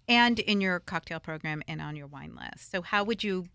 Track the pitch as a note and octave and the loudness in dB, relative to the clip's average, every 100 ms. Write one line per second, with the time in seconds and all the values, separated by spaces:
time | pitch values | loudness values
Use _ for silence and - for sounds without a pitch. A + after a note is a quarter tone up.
0 | - A#3+ A#3+ A3 - G3+ F#3+ F3+ - E3+ | 4 6 6 4 2 2 2 0 -2 -6
1 | - E3 - D#3+ D#3 D3+ - D#3 D3+ D3+ | -6 -8 -6 -6 -4 -6 -6 -8 -8 -10
2 | C#3+ C#3+ D3+ - - - - F#3+ E3+ G#3 | -12 -14 -16 -12 -12 -12 -6 -4 0 0
3 | G#3 A3+ G#3 F#3 F3+ | 2 0 0 -2 -4